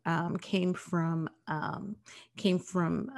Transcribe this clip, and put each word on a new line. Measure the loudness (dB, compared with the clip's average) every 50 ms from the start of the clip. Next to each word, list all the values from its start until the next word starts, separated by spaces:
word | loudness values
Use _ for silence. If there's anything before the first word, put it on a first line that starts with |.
| -2
um, | 0 0 2 0 0 -2
came | -4 -2 0 0 2 2 2 0
from, | -2 -4 -2 0 2 2 2 2 0 -2 -4 -6 _ _ -4
um, | -2 0 0 -2 -2 -4 -6 -8 -10 -12 _ -18 -20 -20 -20 -20 _
came | 0 2 4 4 2
from, | 2 0 0 2 2 2 2 0 -2 -4 -6